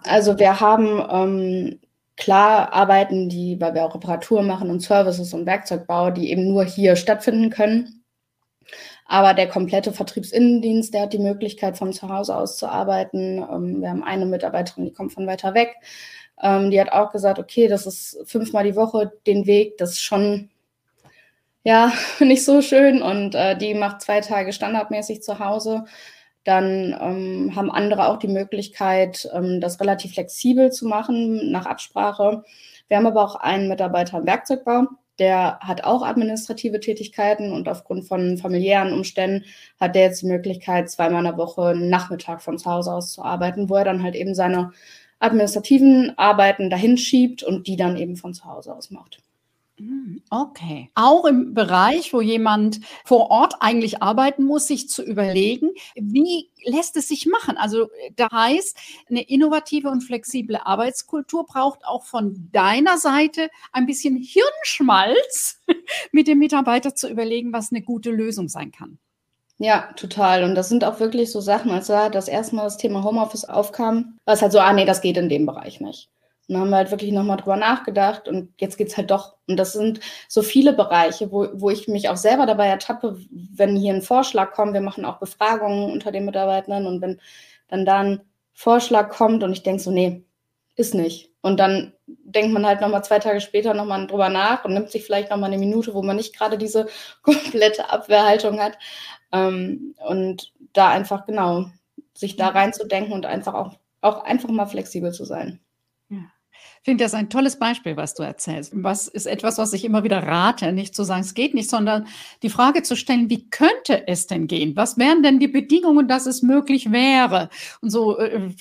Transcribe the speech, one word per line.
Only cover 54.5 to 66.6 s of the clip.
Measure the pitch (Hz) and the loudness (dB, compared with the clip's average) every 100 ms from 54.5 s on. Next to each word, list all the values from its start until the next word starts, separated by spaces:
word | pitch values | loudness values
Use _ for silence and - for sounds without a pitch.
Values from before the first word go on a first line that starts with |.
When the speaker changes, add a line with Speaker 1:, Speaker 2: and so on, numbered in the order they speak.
| 294 - | 0 -2
Speaker 2:
sich | 277 - | -4 -6
zu | - | -8
überlegen, | 240 208 196 185 202 247 311 381 - | -6 -4 0 2 0 0 -4 -4 -12
wie | - 208 254 349 349 - _ | -10 -2 2 2 0 -8 _
lässt | 247 285 339 320 | -4 -2 -2 -4
es | - | -4
sich | 294 311 | -4 -2
machen? | 453 - - | -2 -2 -4
Also, | 208 220 220 - 254 - | -2 -2 -2 -6 -10 -4
da | 233 | -2
heißt, | 233 233 320 381 - - - - | 2 2 0 -2 -10 -16 -20 -6
eine | 240 | -6
innovative | 240 269 302 311 302 294 277 | 0 2 4 2 -2 -4 -2
und | 262 | -4
flexible | 254 240 - 262 220 208 | -4 -8 -6 -8 -4 -6
Arbeitskultur | - 196 247 - - 311 269 330 320 | -2 -2 -2 -6 -8 -8 -4 -6 -6
braucht | 269 269 277 - | -2 -2 -2 -6
auch | 226 | -8
von | - 240 208 190 165 | -6 -4 -4 -6 -4
deiner | 208 190 233 339 349 | 0 2 4 4 2
Seite | 311 277 302 330 320 - - | 2 2 2 0 -6 -8 -8
ein | 254 254 | -2 -2
bisschen | 269 285 254 | -2 -2 -2
Hirnschmalz, | 254 370 554 622 622 - 262 196 202 427 554 - - - - | 0 2 2 0 -6 0 2 4 4 2 0 -4 -8 -4 -2
<laughs> | 339 - 640 - | -2 -4 -10 0
mit | 302 311 | 2 4
dem | 285 | 4
Mitarbeiter | 294 285 | 4 2